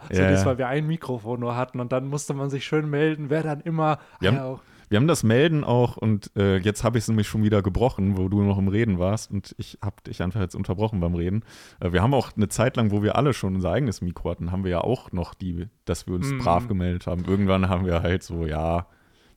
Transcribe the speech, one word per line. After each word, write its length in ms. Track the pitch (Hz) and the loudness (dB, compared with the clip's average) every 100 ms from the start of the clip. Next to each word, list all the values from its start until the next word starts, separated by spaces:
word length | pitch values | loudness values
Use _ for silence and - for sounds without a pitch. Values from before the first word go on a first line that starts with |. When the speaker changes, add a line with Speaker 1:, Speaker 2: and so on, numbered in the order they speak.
| - | -2
Speaker 1:
So 120 | 92 | 2
Speaker 2:
Ja, 60 | 95 | 4
Speaker 1:
dieses, 140 | 95 | 4
Speaker 2:
ja. 60 | 98 | 2
Speaker 1:
weil 80 | 123 | 0
wir 100 | 123 | -2
ein 200 | 143 156 | -2 -2
Mikrofon 520 | 165 - 123 107 120 | -4 -4 -6 -4 -4
nur 160 | 120 120 | -2 -2
hatten 240 | 127 127 | -4 -4
und 120 | 123 | -2
dann 160 | 131 135 | -2 -2
musste 260 | 147 - | -6 -6
man 160 | 139 139 | -6 -4
sich 160 | 135 - | -6 -2
schön 240 | 156 151 | -2 0
melden, 400 | 143 156 151 147 | 0 0 0 -2
wer 140 | 156 | -2
dann 180 | 156 147 | -2 -6
immer, 380 | 170 160 156 147 - - | -4 0 0 0 -6 -2
Speaker 2:
Wir 100 | 92 | 0
Speaker 1:
ah, 20 | |
ja, 60 | 131 | 0
Speaker 2:
haben, 140 | 131 131 | -2 -10
Speaker 1:
auch 40 | - - - | -14 -20 0
Speaker 2:
wir 80 | 104 | 2
haben 100 | 151 | 4
das 160 | 156 | 4
Melden 400 | 110 117 165 151 | 4 6 6 2
auch 320 | - 120 120 - | 2 2 2 0
und, 340 | 110 104 - - | 0 0 -2 0
äh, 200 | 98 95 | 2 4
jetzt 260 | 98 101 | 2 0
hab 120 | 113 117 | 0 0
ich's 100 | 113 | 0
nämlich 200 | 110 104 | 0 0
schon 160 | 110 | 0
wieder 180 | 104 104 | 2 4
gebrochen, 560 | 98 92 120 - 98 95 | 2 2 0 2 0 2
wo 100 | 92 | 0
du 120 | 101 | 2
noch 160 | 101 98 | 2 2
im 100 | 98 | 2
Reden 320 | 101 117 90 | 2 2 2
warst 320 | 92 107 - | 0 -2 -4
und 240 | 101 - - | -8 -8 -12
ich 200 | - - | -14 -8
hab 220 | 101 - | -10 -10
dich 180 | - 90 | -14 -6
einfach 200 | 87 107 | -4 -2
jetzt 140 | 90 - | -4 -4
unterbrochen 440 | 95 92 110 98 | -6 -2 -2 0
beim 160 | 85 87 | 0 0
Reden. 280 | 87 104 - - - - | -2 -4 -6 -20 -20 -6
Äh, 120 | 90 | 0
wir 80 | 87 | 2
haben 120 | 113 | 4
auch 180 | 139 - - | 2 0 -2
eine 120 | 101 | -2
Zeit 260 | - 127 127 | 2 0 2
lang, 140 | 107 | 0
wo 100 | 104 | 2
wir 140 | 104 101 | 2 2
alle 160 | 143 | 2
schon 220 | 117 95 92 | 0 -2 -2
unser 160 | 90 | 0
eigenes 300 | 104 143 92 | 0 -2 -4
Mikro 280 | 87 - 82 | -6 -4 -6
hatten, 200 | 87 85 | -4 -4
haben 120 | 92 92 | -4 -2
wir 60 | |
ja 100 | 85 | -2
auch 300 | - 131 - | -2 -4 -4
noch 200 | 92 85 | -6 -6
die, 340 | - 95 85 90 _ - | -8 -8 -8 -10 _ -6
dass 220 | 87 - | -6 -4
wir 80 | 90 | -4
uns 140 | 135 | -4
Speaker 1:
Mhm. 80 | 135 | -2
Speaker 2:
brav 280 | 120 85 123 | 2 2 2
gemeldet 400 | 98 90 87 - | -2 0 -2 -4
haben. 160 | 87 87 | -4 0
Irgendwann 440 | 98 98 95 92 | 0 2 2 2
haben 160 | 90 92 | 0 0
wir 160 | 85 | 0
halt 200 | 87 92 | 0 -2
so, 220 | - 85 80 | -4 -6 -4
ja, 420 | 76 82 85 - _ _ _ _ | -2 0 -2 -4 _ _ _ _